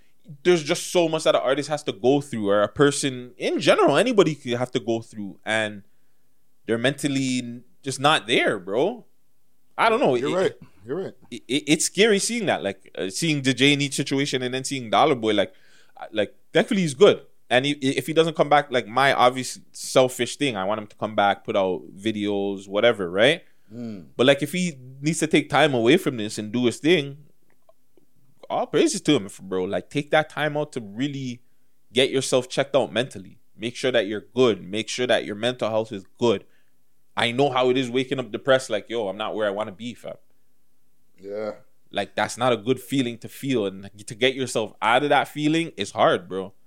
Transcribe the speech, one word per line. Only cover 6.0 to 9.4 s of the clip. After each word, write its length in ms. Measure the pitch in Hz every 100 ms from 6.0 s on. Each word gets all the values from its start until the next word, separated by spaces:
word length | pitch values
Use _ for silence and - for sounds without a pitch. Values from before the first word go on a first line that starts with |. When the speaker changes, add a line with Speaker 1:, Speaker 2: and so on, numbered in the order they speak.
| - - - - - - -
Speaker 1:
they're 100 | 117
mentally 840 | 127 143 147 135 131 127 120 120 - -
just 160 | 135 131
not 280 | 139 151 101
there, 320 | 147 339 107
bro. 480 | 90 107 180 240 - - - -